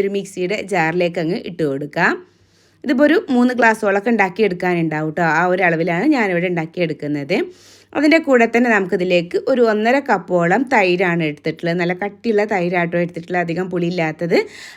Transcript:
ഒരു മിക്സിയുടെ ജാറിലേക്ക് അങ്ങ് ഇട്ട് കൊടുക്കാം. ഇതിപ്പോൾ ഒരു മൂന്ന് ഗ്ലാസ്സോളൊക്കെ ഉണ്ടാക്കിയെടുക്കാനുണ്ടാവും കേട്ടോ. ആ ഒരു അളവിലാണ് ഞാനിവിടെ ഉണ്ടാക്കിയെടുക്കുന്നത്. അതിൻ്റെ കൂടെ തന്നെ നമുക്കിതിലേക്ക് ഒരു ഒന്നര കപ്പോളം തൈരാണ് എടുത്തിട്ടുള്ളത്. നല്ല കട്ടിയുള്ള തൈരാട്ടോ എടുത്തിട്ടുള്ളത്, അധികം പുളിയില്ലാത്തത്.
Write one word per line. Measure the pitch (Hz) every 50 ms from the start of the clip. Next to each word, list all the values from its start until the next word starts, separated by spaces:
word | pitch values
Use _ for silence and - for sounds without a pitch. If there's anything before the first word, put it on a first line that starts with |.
ഒരു | 196 202 202
മിക്സിയുടെ | 202 175 180 - 185 180 180 214 - 202 185
ജാറിലേക്ക് | 202 175 160 160 170 175 175 175 175 185 156
അങ്ങ് | 160 285 - - -
ഇട്ട് | 165 165 156 139
കൊടുക്കാം. | 135 139 151 147 - 165 185 226 349 - - _ _ _ _ _ _ _ _ _ _ _ -
ഇതിപ്പോൾ | - 294 247 294 294
ഒരു | 330 - - - 254
മൂന്ന് | 240 240 254 247 240
ഗ്ലാസ്സോളൊക്കെ | 233 226 214 220 214 196 196 202 202 247 233
ഉണ്ടാക്കിയെടുക്കാനുണ്ടാവും | 208 196 185 180 - 214 196 180 175 185 180 175 170 165 156 156 151 156 156
കേട്ടോ. | 151 180 170 160 151 165
ആ | 180 180
ഒരു | 185 185 185 170
അളവിലാണ് | 165 160 170 175 165 175 233 311 302
ഞാനിവിടെ | 247 214 190 175 170 180 185 175
ഉണ്ടാക്കിയെടുക്കുന്നത്. | 170 160 165 - 180 175 156 147 - 147 143 151 143 139 143 190 277 359 359 - - - - - - _ _ - 285
അതിൻ്റെ | 294 302 320 330 -
കൂടെ | 285 262 240 233 233
തന്നെ | 233 233 254 240 220
നമുക്കിതിലേക്ക് | 196 190 180 208 175 180 180 180 175 170 175 - - - 240
ഒരു | 269 247 233 226
ഒന്നര | 214 214 214 233 262 277 269
കപ്പോളം | 262 208 185 - - 180 175 170 170 185 240 277 - 262
തൈരാണ് | 220 190 180 180 180 196 175 170 170 160 151
എടുത്തിട്ടുള്ളത്. | 147 - - 160 156 - 175 170 170 180
നല്ല | 170 175 185 180
കട്ടിയുള്ള | 202 202 202 - - 233 208 202 214 220
തൈരാട്ടോ | 214 180 175 175 185 175 170 170 175 175
എടുത്തിട്ടുള്ളത്, | 175 170 175 165 170 - 180 180 170
അധികം | 170 165 180 190 180
പുളിയില്ലാത്തത്. | 185 175 170 170 180 170 160 156 156 - 175 170 208 392 440 - - - - - -